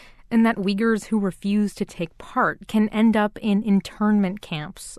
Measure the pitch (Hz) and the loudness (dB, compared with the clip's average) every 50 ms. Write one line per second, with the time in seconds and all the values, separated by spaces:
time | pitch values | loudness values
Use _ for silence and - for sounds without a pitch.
0 | - - - _ - - 233 226 226 226 - - 185 202 202 196 226 226 226 196 | -20 -20 -20 _ -10 0 2 4 4 4 2 0 -2 -2 0 0 0 0 0 0
1 | - - 220 208 196 185 - - - 202 202 208 208 190 - - 202 - - - | -2 -2 -2 -2 -2 -2 -4 -4 -4 -2 0 0 0 0 -2 -6 -8 -8 -6 -8
2 | 170 - _ - - - - 254 214 160 147 - 202 - - 214 214 214 - 214 | -8 -8 _ -18 -18 -6 -2 0 0 0 -2 -4 -10 -2 0 0 0 2 2 2
3 | 226 226 214 214 208 202 - - - 214 202 202 233 214 196 190 - - - - | 2 4 4 2 0 0 -2 -4 -2 0 0 0 2 2 2 2 2 -2 -6 -2
4 | 214 214 214 208 196 180 196 208 - - 170 151 151 190 - - - - - | 0 2 4 2 2 0 -4 -8 -10 -10 -8 -8 -8 -10 -14 -16 -18 -18 -18